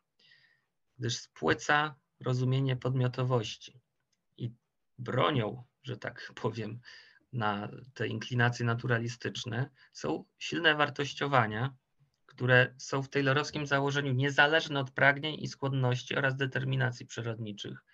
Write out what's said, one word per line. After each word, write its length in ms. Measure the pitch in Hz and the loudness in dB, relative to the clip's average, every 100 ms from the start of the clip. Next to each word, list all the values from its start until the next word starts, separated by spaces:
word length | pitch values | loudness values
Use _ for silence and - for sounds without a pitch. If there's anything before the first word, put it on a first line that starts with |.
| _ _ _ - _ _ _ _ _ - | _ _ _ -20 _ _ _ _ _ -8
gdyż 180 | 120 - | -6 -4
spłyca 800 | - - 156 156 - 147 151 139 _ _ | -8 -4 0 0 2 2 2 -4 _ _
rozumienie 560 | 131 127 127 131 135 127 | -2 0 2 2 0 0
podmiotowości 1040 | 131 131 123 123 127 123 107 - - - _ _ _ _ _ - | -2 0 0 0 0 0 0 -8 -16 -20 _ _ _ _ _ -10
i 140 | 120 - _ _ _ - | -10 -10 _ _ _ -12
bronią, 680 | 120 123 170 139 104 127 - _ | -4 0 2 2 0 -4 -14 _
że 140 | - 120 | -10 -8
tak 340 | - - - - | -8 -10 -14 -6
powiem, 440 | 117 110 104 120 - - - _ _ | -6 -4 -8 -10 -14 -20 -20 _ _
na 360 | 123 107 101 104 - - | -4 -2 -2 -6 -12 -16
te 140 | - 113 | -6 -6
inklinacje 580 | 110 - 123 120 120 120 | -4 -4 2 2 2 0
naturalistyczne 1040 | 117 123 117 117 - 107 - 117 113 139 - - | 0 0 0 -2 -6 -8 -8 -6 -4 -4 -8 -20
są 320 | - 151 160 - _ | -8 -4 -4 -8 _
silne 380 | - 156 165 151 | -6 2 4 4
wartościowania, 1000 | 139 131 139 - 143 135 107 107 131 131 _ _ _ _ _ | 2 0 -6 -4 2 4 4 0 -4 -6 _ _ _ _ _
które 500 | - 123 127 123 - | -4 4 6 6 0
są 240 | - 139 | -6 -4
w 80 | 135 | -2
taylorowskim 580 | 143 139 135 147 156 143 | 0 2 2 0 -4 0
założeniu 460 | 139 143 143 143 | 2 2 0 0
niezależne 680 | 127 143 143 147 160 160 143 | 0 2 4 6 6 2 -2
od 120 | 131 | -4
pragnień 520 | - 135 139 156 151 | 4 4 4 -2 -6
i 40 | 135 | -8
skłonności 680 | - 135 135 127 123 - - | -4 -2 2 2 0 -2 0
oraz 200 | 139 135 | 0 0
determinacji 720 | 135 131 131 135 123 123 - | -2 -2 -2 0 0 -2 -10
przyrodniczych, 800 | - 117 110 107 101 - - - | -8 -6 -6 -8 -8 -10 -12 -16